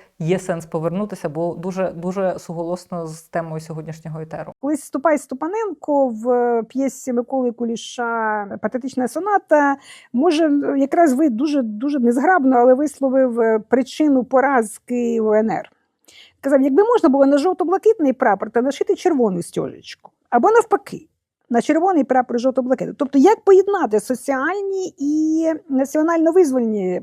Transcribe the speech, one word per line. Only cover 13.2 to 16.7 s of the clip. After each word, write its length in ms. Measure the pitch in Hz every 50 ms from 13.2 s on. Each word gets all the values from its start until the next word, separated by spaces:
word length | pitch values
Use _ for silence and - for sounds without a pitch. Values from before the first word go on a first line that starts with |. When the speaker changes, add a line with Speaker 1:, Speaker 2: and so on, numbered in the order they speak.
| 262 247 226 233
Speaker 2:
е, 180 | 226 226 220 220
причину 680 | 214 - 240 262 254 - - - 311 302 269 254 233
поразки 960 | - 269 254 247 277 277 240 220 202 - - _ - 247 247 240 233 233 226
У 140 | 214 214 214
Н 160 | 214 220 220
Р. 220 | 160 - - - _ _ _ _ _ _ _ _ - - - _ _ _
Казав: 220 | - 269 285 269
«Якби 220 | 262 285